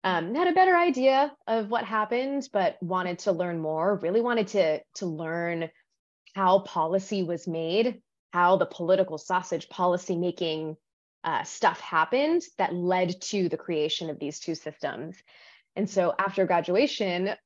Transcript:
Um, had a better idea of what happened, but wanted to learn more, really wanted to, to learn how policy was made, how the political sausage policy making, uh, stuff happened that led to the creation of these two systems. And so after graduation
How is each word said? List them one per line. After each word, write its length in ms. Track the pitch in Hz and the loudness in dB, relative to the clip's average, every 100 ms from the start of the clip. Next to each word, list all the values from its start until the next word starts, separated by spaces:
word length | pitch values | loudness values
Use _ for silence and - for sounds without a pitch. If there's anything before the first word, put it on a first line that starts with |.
Um, 300 | 190 180 165 | 0 0 -2
had 140 | 269 359 | 0 2
a 60 | |
better 220 | 339 370 349 | 4 6 6
idea 560 | 349 254 262 269 294 - - | 4 4 4 4 2 -2 -2
of 220 | 226 208 | -2 0
what 140 | 233 | -4
happened, 640 | 214 220 214 240 269 277 262 | 0 -2 0 -2 -2 -4 -2
but 240 | 202 180 - | 0 0 0
wanted 380 | 170 185 180 175 | -4 -2 -2 -2
to 120 | 208 | -2
learn 260 | 170 175 170 | 0 -2 -2
more, 360 | 156 156 180 202 | -2 0 0 0
really 240 | 165 214 | 0 0
wanted 260 | 240 233 202 | 2 0 0
to, 320 | 202 160 151 - - | 2 2 0 -6 -8
to 100 | 185 | -6
learn 640 | 160 160 170 170 170 165 _ _ _ _ _ _ 196 | -6 -6 -4 -4 -4 -6 _ _ _ _ _ _ 0
how 240 | 185 190 | 4 4
policy 640 | 196 175 160 190 190 202 | 4 -2 0 0 0 -4
was 240 | 175 170 180 | -2 -4 -4
made, 540 | 165 160 196 233 - _ _ _ | -4 0 0 0 -4 _ _ _
how 240 | 175 175 190 | 2 4 4
the 100 | 175 | 2
political 520 | - 170 190 185 156 | -2 2 2 2 -2
sausage 500 | - 185 180 165 - | -2 -4 -2 -6 -6
policy 460 | - 180 175 180 175 | -2 0 0 -2 -2
making, 640 | 180 170 170 156 156 156 _ _ _ _ 165 | -2 -2 -4 -4 -6 -10 _ _ _ _ -4
uh, 180 | 147 | -4
stuff 380 | - - 208 - | -4 0 0 0
happened 600 | - 165 160 254 294 339 - - | -2 0 2 2 2 0 -2 -4
that 160 | 190 | -2
led 460 | 175 175 185 180 180 | 0 0 2 0 -2
to 280 | - 202 180 | -4 -2 -2
the 80 | 156 | -2
creation 520 | - 156 151 - 165 | -4 -2 -2 -2 -6
of 100 | 147 | -8
these 200 | 147 151 | -8 -8
two 160 | - 156 | -8 -8
systems. 600 | 151 - 143 110 156 185 _ - - - _ - | -8 -8 -8 -8 -12 -14 _ -20 -20 -20 _ -6
And 140 | 214 | -2
so 260 | 196 175 - | 2 2 0
after 280 | 196 196 185 | -2 0 2
graduation 840 | 175 165 185 285 - 196 175 196 - | 2 2 2 2 0 -2 0 -2 -4